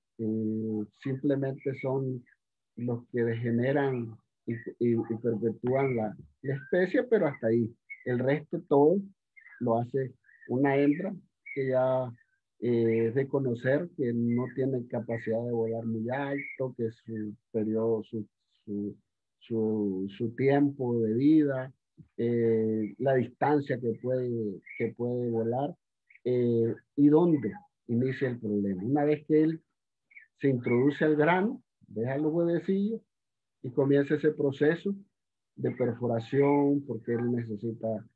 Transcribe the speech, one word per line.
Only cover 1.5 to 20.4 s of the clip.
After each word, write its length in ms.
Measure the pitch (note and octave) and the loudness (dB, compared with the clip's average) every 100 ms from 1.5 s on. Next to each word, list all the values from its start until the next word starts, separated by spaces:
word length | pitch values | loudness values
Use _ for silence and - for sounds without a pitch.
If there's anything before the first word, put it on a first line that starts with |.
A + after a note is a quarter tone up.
| C3+ C#3 B2 | -4 -6 -4
son 420 | C3+ C3+ C3 B2+ - _ _ _ _ - | -4 -2 -4 -6 -12 _ _ _ _ -8
los 320 | A#2+ A#2 - | -6 -6 -4
que 160 | A#2+ | -2
degeneran 920 | A#2 A2+ A#2+ A#2 B2+ C#3+ C#3 B2+ A#2 G#2+ _ _ | 0 0 0 0 2 2 0 -2 -6 -12 _ _
y, 80 | - | -10
y, 400 | A#2 - - A#2+ | -8 -10 -2 0
y 240 | A2+ - A2+ | 2 0 -4
perpetúan 760 | A#2+ G#2+ A2+ G#2 B2 C3 C#3 A#2 | -2 0 -2 -2 -2 0 2 0
la, 180 | G#2+ - - _ | -4 -8 -18 _
la 120 | C#3 C3+ | -6 -6
especie, 480 | - F3+ F#3 C#4+ | -2 0 2 0
pero 220 | - G#3+ D#3 | 2 2 2
hasta 200 | B2+ A2+ | 0 2
ahí. 280 | A#2 A2+ - - - | 2 0 -4 -20 -10
El 140 | B2+ B2 | -4 0
resto 420 | B2+ D3+ - E3+ - | 0 0 -2 -8 2
todo 280 | C#3+ D3+ G3 G3 - _ - - - | 6 6 4 0 -12 _ -20 -20 -6
lo 180 | A#2+ A2+ | 0 0
hace 340 | A#2+ C3+ C3 - _ _ - | 0 -4 -4 -10 _ _ -4
una 280 | B2 C#3 C#3 | 0 2 4
hembra 380 | C#3+ D3+ F#3+ F3+ - _ - | 2 2 -4 -8 -14 _ -10
que 140 | C#3 C3+ | -6 0
ya, 440 | B2+ C3 B2+ B2+ A#2 _ _ _ _ | 2 2 0 -2 -10 _ _ _ _
eh, 460 | A#2 A#2+ A2+ A2+ A2+ | 0 2 2 2 2
es 80 | |
de 120 | C3 C#3 | 0 0
conocer 600 | C#3+ C3 A#2 C3 C#3+ F3 - | 0 -2 -2 0 0 -2 -4
que 160 | B2 | -2
no 320 | A#2+ A#2 A#2+ B2 | 0 0 0 -2
tiene 320 | - C3 B2+ A#2 | -2 -2 -2 -4
capacidad 560 | A#2+ A#2 A#2 A2+ A2+ | -6 -4 -4 -2 -4
de 100 | A#2+ | -2
volar 340 | A#2 A2+ A2+ A2+ | -2 -2 -2 -4
muy 240 | A2+ A2+ | -4 -4
alto, 640 | C3+ C#3 C#3+ C#3+ - C3 A#2+ | -4 -4 -6 -6 -6 -6 -4
que 140 | A2 | -6
su 440 | A#2 - A2+ G#2+ G#2+ _ | -6 -10 -8 -8 -12 _
periodo, 520 | A2+ G#2+ A2 A2+ A2 | -4 -2 0 0 -2
su, 220 | - A2+ G#2 _ _ _ | -4 -10 -10 _ _ _
su, 320 | - G2+ G2+ - _ _ _ _ | -8 -6 -6 -10 _ _ _ _
su, 680 | - A2+ A2 A2 G2+ F#2+ G2 - | -6 -2 0 0 0 -2 -6 -6
su 160 | A#2 | -6
tiempo 680 | A2+ | 0